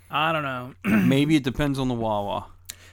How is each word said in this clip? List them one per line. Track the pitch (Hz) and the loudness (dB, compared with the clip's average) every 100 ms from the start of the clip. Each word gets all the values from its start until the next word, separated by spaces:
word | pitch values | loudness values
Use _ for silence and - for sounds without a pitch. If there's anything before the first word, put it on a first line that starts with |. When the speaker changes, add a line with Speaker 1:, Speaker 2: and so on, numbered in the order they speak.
| - | -6
Speaker 1:
I | 139 160 | -2 0
don't | 160 | 0
know. | 139 127 127 - | -4 -6 -10 -6
<clears throat> | 202 | 0
Speaker 2:
Maybe | 214 127 135 147 156 | 2 4 4 4 2
it | |
depends | 123 117 143 135 | 2 -2 -2 0
on | 127 | -2
the | 120 | -2
Wawa. | 110 104 101 92 - - - - - | -2 -2 -4 -6 -10 -16 -16 -16 -20